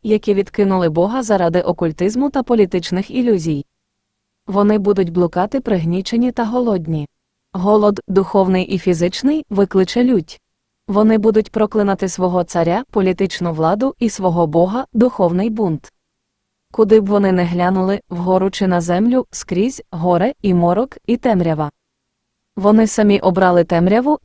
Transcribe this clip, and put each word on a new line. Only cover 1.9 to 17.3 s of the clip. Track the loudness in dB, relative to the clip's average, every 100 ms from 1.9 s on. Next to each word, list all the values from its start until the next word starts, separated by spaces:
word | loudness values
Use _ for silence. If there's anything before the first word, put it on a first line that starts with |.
| -2 -2 -2 -2
та | -2
політичних | 0 2 2 0 -4 -4 -4
ілюзій. | -2 0 0 -2 -6 -8 _ _ _ _ _ _ _ -6
Вони | 0 2 2
будуть | 0 0 0
блукати | 0 0 0 -4 -4
пригнічені | -2 -2 -2 -4 -2 -2 -2
та | -2 -4
голодні. | -2 -2 -2 -2 -6 -8 _ _ _ _
Голод, | -4 2 2 2 0 -2
духовний | 0 0 2 2 0
і | 0 -2
фізичний, | -2 0 -2 -2 -2 -2 -2
викличе | -2 0 0 0 0
лють. | 0 0 -2 -12 _ _ _ _ -4
Вони | 2 2 2
будуть | 2 0 0
проклинати | -2 -2 0 -2 -2 -4
свого | -2 -2 -2
царя, | -2 -2 0 -2 -2
політичну | -2 0 0 -4 -4 -6
владу | -2 -2 0 -2 -2
і | -4
свого | -2 -2 0 0
Бога, | 2 0 -2 -4
духовний | 0 0 2 -2 0 -2
бунт. | -2 -4 -4 -8 _ _ _ _ _ _ _ _
Куди | 0 4 4
б | 4
вони | 2 2